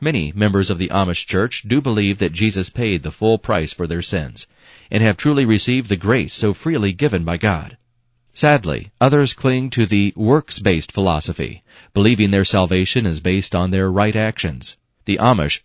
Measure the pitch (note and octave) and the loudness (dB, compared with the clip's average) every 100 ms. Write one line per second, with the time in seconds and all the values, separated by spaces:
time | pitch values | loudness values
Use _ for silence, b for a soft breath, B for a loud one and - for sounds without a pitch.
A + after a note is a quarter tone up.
0 | D3+ C3 D2+ F#2 G#2 G2 F#2+ F2 F#2 G2 | -2 -2 -2 0 2 2 0 -2 -2 0
1 | F#2 E2+ - F#2 A#2+ - G#2 C3+ C3+ G#2+ | 0 -2 -4 -2 -2 -4 -2 0 0 0
2 | G2 G2+ F#2 E2 A2 G2 F2+ - A2+ F2+ | 0 0 -2 0 -2 0 -6 -4 -2 -2
3 | D2+ - A2 A2+ - G2 D#2 - E2 E2+ | -6 -2 0 0 0 -2 -2 -6 -6 -4
4 | - F#2+ C2+ - - b b b b G#2+ | -4 -6 -6 -12 -18 b b b b 0
5 | A2 F#2+ D3+ C#3+ A#2+ G#2 - B2+ A2+ F#2+ | 2 2 2 2 4 2 2 -2 0 -2
6 | G2+ B2+ - - G#2+ F#2+ D#3+ D3+ G2+ F2+ | 2 0 0 -2 -2 -2 -2 0 0 0
7 | C#3+ F#2+ E2 E2+ G#2+ F2 D#2 - _ _ | 0 0 -2 -2 0 -2 -6 -18 _ _
8 | _ _ _ - D3+ D3 F2+ B1+ G2+ - | _ _ _ 0 2 2 0 -6 -6 0
9 | C3 D3 C3+ - C3+ B2+ C3 B2 G2+ G#2 | 2 4 2 0 0 0 -2 0 2 2
10 | G2+ - G#2+ D3 - - G2 E2 - - | 0 0 2 2 0 -4 0 0 -2 -2
11 | F#2+ D#2 - - C2 - _ B B G2+ | 0 0 -2 -6 -8 -10 _ B B 2
12 | G#2 A2 G#2 G2 F#2 G#2 F#2 F#2 F#2 B2+ | 4 4 4 2 2 2 2 2 0 0
13 | G#2 D#2 F2+ F#2+ - F2+ F#2 F#2+ F#2+ F#2 | -2 -2 -2 -2 -2 -2 0 0 0 2
14 | G#2+ G#2+ A2 - E2+ B1+ - - _ _ | 0 0 -2 -4 -6 -8 -12 -16 _ _
15 | - G2 A#2 A2 D2 - | -4 2 2 2 0 -4